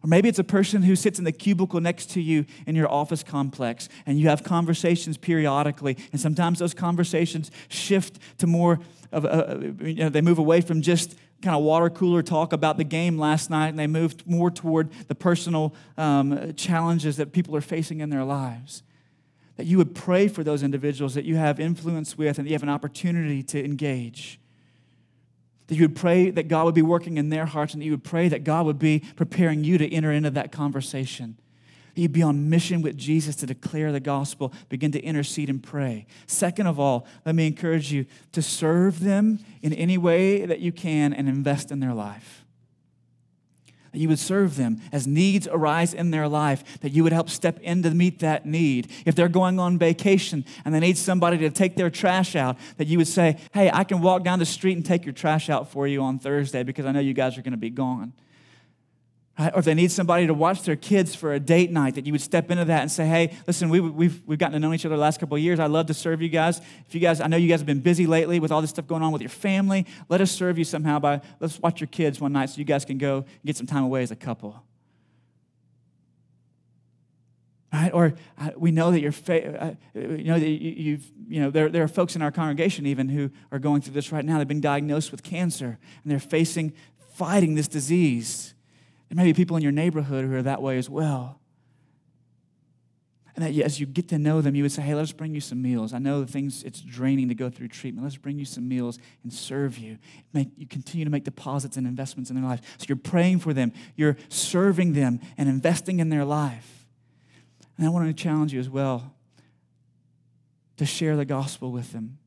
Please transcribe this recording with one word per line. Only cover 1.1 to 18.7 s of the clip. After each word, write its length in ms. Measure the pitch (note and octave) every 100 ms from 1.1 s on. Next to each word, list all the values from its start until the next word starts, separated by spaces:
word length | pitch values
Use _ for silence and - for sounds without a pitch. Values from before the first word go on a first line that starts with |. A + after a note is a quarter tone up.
| F#3+
in 80 | E3+
the 60 |
cubicle 460 | D#3 G3+ F#3 F#3+ F3
next 320 | E3+ E3+ -
to 80 | F#3
you 260 | D#3+ D#3 C#3+ - D#3
in 80 |
your 160 | D#3+ D3+
office 320 | C#3+ D3 D#3+
complex, 680 | - D3 C#3 C3+ B2 A#2 - - -
and 120 | C#3+
you 100 | D#3
have 140 | D3
conversations 760 | - E3+ E3+ E3 E3+ E3+ D#3+ D3
periodically, 800 | - E3 D3+ C#3 D3 C#3 C#3+ C3 -
and 80 | C#3+
sometimes 400 | D#3+ D#3 E3+ E3+
those 140 | E3+
conversations 760 | - F3 F3 F3 E3 E3+ D#3+ D3+ - -
shift 500 | - - G3 F#3 - - -
to 80 | E3+
more 340 | E3+ F3 E3+ - - -
of 140 | - D3
a, 480 | D#3+ - C#3 C#3+ C#3+
you 140 | D3+ D#3+
know, 120 | D#3+
they 140 | D3+
move 160 | E3+ E3+
away 240 | D3+ E3
from 180 | E3+ E3
just 340 | D3+ E3+ - - _ _
kinda 160 | F#3 D3+
water 320 | D3+ D#3+ E3+
cooler 320 | E3+ F3+ F3
talk 320 | E3 D#3+ D#3+
about 240 | D#3+ D#3 D3+
the 60 |
game 340 | D3+ D#3+ F3 D#3+
last 320 | D3+ D#3 -
night, 180 | D#3 D#3
and 100 | D#3
they 80 | D3+
move 400 | D#3+ E3 E3 -
more 240 | E3+ F3
toward 400 | F3 E3 D#3+ D#3 - -
the 60 |
personal, 600 | - F3 F3 F3 E3 D#3 - - -
um, 560 | D#3 C#3+ C#3 C#3+ D#3+
challenges 640 | D#3 - E3 E3 E3+ D3+ C#3+
that 140 | D3
people 220 | F3+ E3+
are 60 | D3+
facing 400 | - E3 D#3 D#3+
in 80 | D3+
their 160 | C#3
lives. 580 | C3 C#3 B2+ A#2 C3